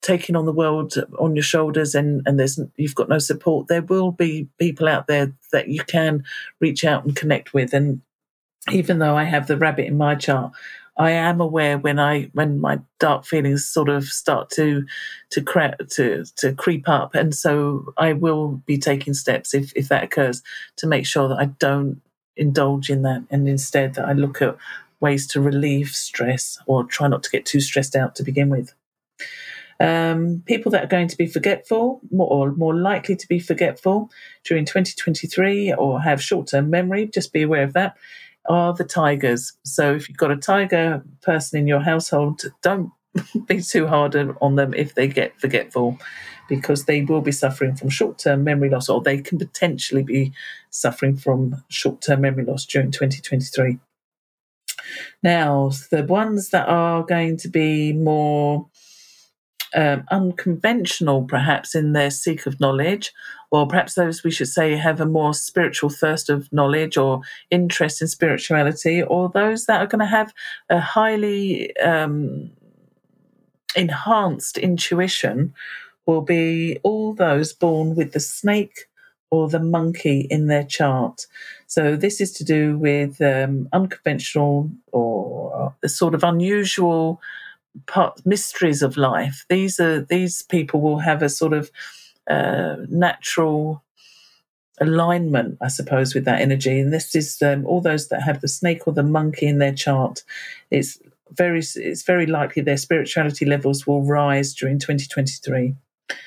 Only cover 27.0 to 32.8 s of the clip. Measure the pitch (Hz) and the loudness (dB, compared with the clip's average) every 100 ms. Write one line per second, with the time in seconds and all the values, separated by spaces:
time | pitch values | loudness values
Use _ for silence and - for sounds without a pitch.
27 | 143 139 - - - 143 135 143 135 135 | 0 0 -2 -4 0 0 0 -2 0 -2
28 | 127 - 139 139 139 131 123 _ _ _ | -2 -4 -4 0 2 0 -4 _ _ _
29 | _ _ - - - - - - 160 165 | _ _ -18 -16 -16 -18 -20 0 2 2
30 | 165 165 170 170 - 220 226 196 - 180 | 2 2 0 -2 -2 -2 2 0 2 0
31 | 170 - 170 190 202 190 - 226 240 269 | 0 0 -2 0 0 -2 0 0 0 -2
32 | - 185 175 143 139 165 160 165 | -4 0 2 4 2 0 0 2